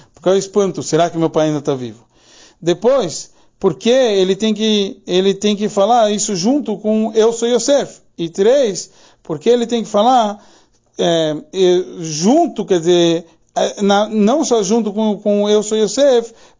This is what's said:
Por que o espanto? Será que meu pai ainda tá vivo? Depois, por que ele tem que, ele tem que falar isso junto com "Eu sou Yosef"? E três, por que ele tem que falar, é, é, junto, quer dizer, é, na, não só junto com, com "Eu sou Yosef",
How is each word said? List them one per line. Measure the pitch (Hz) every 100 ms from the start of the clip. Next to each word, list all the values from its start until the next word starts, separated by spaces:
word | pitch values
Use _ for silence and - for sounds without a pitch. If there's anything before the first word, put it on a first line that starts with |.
| -
Por | _
que | 180
o | 196
espanto? | 190 208 196 151
Será | 123 156 170
que | 165
meu | 160
pai | 160 156
ainda | 151
tá | 147
vivo? | 139 120 110 _ _ _ - - _
Depois, | 165 170 220 269 190 - - _ _ _
por | 190
que | - 226
ele | 262 247 196 185
tem | 190 220
que, | 208 220 214 196 - -
ele | 180 190
tem | 196 208
que | 202 208
falar | - 196 240 214
isso | 208 208
junto | 190 196 285 220 202
com | 214 220 220
"Eu | 220 220
sou | 233 233
Yosef"? | 240 233 277 190 - _ -
E | 170
três, | 175 202 277 240 170 - _ - _
por | - 156
que | 226
ele | 247 233
tem | 233
que | 196
falar, | 208 226 254 214 208 - _ _ _ _ -
é, | 180 165 160 151 -
é, | 190 180 180 180 180
junto, | 160 151 185 302 320 -
quer | 180 185
dizer, | 165 175 170 165 170 _ _
é, | - 202 202
na, | 202 202 214
não | 220 202 294
só | 254 233
junto | 185 233 214
com, | 202 220 202
com | 208 208 208
"Eu | 214
sou | 208 220
Yosef", | 208 - 285 240 233 - - _